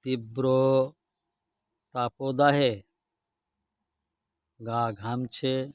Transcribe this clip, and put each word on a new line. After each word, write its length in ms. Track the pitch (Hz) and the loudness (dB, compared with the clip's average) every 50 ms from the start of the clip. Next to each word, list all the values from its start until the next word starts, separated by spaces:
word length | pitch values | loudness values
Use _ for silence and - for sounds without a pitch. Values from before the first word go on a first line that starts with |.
তীব্র 440 | _ 131 131 120 113 110 113 131 131 131 131 131 131 135 135 131 131 135 - _ _ _ _ _ _ _ _ _ _ _ _ _ _ _ _ _ _ _ | _ -4 -4 -4 -6 -10 -8 -2 0 2 2 4 4 4 4 2 2 0 -4 _ _ _ _ _ _ _ _ _ _ _ _ _ _ _ _ _ _ _
তাপদাহে 880 | _ 127 120 120 _ _ 135 135 131 127 143 143 143 143 143 127 110 98 - _ _ _ _ _ _ _ _ _ _ _ _ _ _ _ _ _ _ _ _ _ _ _ _ _ _ _ _ _ _ _ _ _ _ _ 117 | _ -4 -4 -4 _ _ -6 -6 0 4 4 6 6 6 4 2 0 -2 -10 _ _ _ _ _ _ _ _ _ _ _ _ _ _ _ _ _ _ _ _ _ _ _ _ _ _ _ _ _ _ _ _ _ _ _ -10
গা 260 | 110 113 117 117 113 | -6 -2 -2 -2 -2
ঘামছে 800 | 107 101 101 113 120 123 127 120 - - - 131 131 131 131 139 | -4 -8 -8 -6 -6 -6 -6 -8 -10 -6 -4 -4 -2 -2 -6 -8